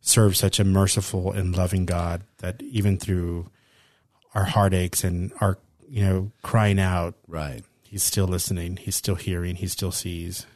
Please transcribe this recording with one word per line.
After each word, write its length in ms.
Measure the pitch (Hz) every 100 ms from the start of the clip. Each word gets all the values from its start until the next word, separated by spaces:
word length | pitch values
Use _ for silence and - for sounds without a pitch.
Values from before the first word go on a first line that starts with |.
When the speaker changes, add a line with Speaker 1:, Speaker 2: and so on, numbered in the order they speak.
Speaker 1:
serve 360 | - - 107 92
such 240 | 98 -
a 40 |
merciful 680 | 98 95 95 - 98 98 92
and 240 | 98 90 90
loving 300 | 90 95 90
God 360 | 87 85 87 95 _
that 240 | 90 92
even 360 | 294 113 101 95
through 520 | - 92 87 85 85 _ _ _ _ _ _ _ _
our 100 | 104
heartaches 600 | 95 - 98 92 90 -
and 280 | 92 87 90 -
our, 180 | 101 92 _ _ -
you 140 | 127
know, 260 | 98 95 101 -
crying 360 | - 117 104 98
out, 360 | 95 90 85 - _
Speaker 2:
Right. 380 | 80 76 62 95 _
Speaker 1:
he's 200 | _ 101
still 240 | - - 95
listening. 500 | 90 - 92 85 92
He's 180 | -
still 200 | - - 92
hearing. 400 | - 87 87 90
He 100 | 95
still 240 | - -
sees. 560 | - 87 87 85 92 -